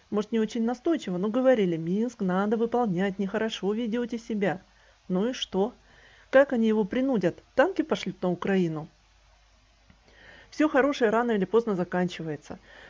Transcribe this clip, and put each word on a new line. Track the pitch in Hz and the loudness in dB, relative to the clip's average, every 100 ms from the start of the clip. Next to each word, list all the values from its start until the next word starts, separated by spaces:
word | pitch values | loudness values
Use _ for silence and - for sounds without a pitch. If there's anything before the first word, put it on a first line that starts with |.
| _ | _
Может, | 208 208 | -4 -2
не | 226 | -2
очень | 220 240 | 0 -2
настойчиво, | 226 247 339 320 202 175 | -2 -2 -2 -2 -2 -4
но | 208 | -2
говорили: | 247 262 233 185 160 | 2 4 4 2 0
«Минск | 165 202 247 - | -2 -2 -2 -4
надо | 185 185 208 220 | -2 0 0 0
выполнять, | 233 240 233 175 202 196 | 0 0 0 0 -2 -2
нехорошо | 190 214 220 - 190 | -4 -2 -4 -4 -4
ведёте | 214 233 240 240 233 | -4 -2 -4 -4 -8
себя». | - 214 190 - - _ _ _ - | -6 -2 -2 -2 -10 _ _ _ -4
Ну | 185 226 | -2 -2
и | |
что? | 254 - 190 233 - _ - - - - | -4 -4 -2 -2 -4 _ -20 -20 -20 2
Как | 262 277 | 4 4
они | 240 220 | 2 2
его | 214 | 2
принудят? | 190 247 269 220 170 - - | 0 0 0 0 0 -2 -2
Танки | - 349 339 | 2 2 0
пошлют | 311 - 190 - | -2 -4 -4 -4
на | 180 | -4
Украину? | 175 190 190 170 156 165 _ _ _ _ _ _ _ _ _ _ _ _ - - - - | -2 0 0 0 -4 -10 _ _ _ _ _ _ _ _ _ _ _ _ -20 -20 -20 -8
Всё | - 302 | 0 2
хорошее | 277 277 269 220 | 4 2 2 2
рано | 226 240 | 2 2
или | 208 | 0
поздно | 185 226 226 | 2 2 2
заканчивается. | 185 175 180 180 - 160 147 - 185 - - | -2 -2 -2 -2 -4 -10 -10 -12 -18 -20 -20